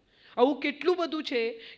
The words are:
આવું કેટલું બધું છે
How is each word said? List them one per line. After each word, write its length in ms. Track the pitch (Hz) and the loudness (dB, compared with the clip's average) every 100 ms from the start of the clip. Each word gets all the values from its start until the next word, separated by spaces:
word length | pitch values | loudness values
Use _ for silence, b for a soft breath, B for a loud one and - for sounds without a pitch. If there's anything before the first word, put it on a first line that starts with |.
| _ B B B | _ B B B
આવું 240 | 254 294 | 4 4
કેટલું 360 | 294 - 320 349 | -2 -2 0 0
બધું 260 | 330 311 | 0 -4
છે 380 | - 247 226 226 B | -4 -2 -4 -6 B